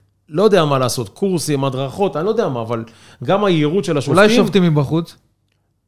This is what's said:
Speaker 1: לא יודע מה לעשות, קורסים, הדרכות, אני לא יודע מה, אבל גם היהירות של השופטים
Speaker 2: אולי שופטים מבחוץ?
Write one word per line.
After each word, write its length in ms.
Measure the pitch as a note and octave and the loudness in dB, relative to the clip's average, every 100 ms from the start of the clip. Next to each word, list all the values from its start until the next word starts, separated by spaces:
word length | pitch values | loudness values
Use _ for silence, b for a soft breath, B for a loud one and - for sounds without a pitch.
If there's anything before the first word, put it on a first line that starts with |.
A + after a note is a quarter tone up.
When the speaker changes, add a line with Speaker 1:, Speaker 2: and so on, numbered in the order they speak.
| _ _ _ | _ _ _
Speaker 1:
לא 140 | D3+ | 0
יודע 220 | G#3+ F#3+ | 2 4
מה 140 | D#3 C3+ | 2 0
לעשות, 300 | B2+ - A2 | 0 -4 -8
קורסים, 560 | - G3 F3 D3 C#3+ | -4 -2 -2 -2 -2
הדרכות, 520 | - B2+ C3+ A#2+ G3 D3 | -2 -4 -8 -4 -4 -2
אני 80 | |
לא 60 | F#3 | -4
יודע 180 | A3 F#3 | -2 -2
מה, 120 | B2 | -4
אבל 240 | A2+ A#2 A2+ B B B | -6 -6 -8 B B B
גם 200 | B2 G3 | -2 0
היהירות 400 | G3+ E3+ D3 F#3 | 2 0 0 0
של 140 | E3+ D3 | -2 -2
השופטים 240 | C3+ E3 | 0 4
Speaker 2:
אולי 120 | G#3+ A#3+ | 4 4
שופטים 260 | B3 G3 | 2 2
מבחוץ? 520 | F3 D3 C3 D#3+ E3+ - _ _ _ _ _ _ | 2 2 0 -2 -6 -12 _ _ _ _ _ _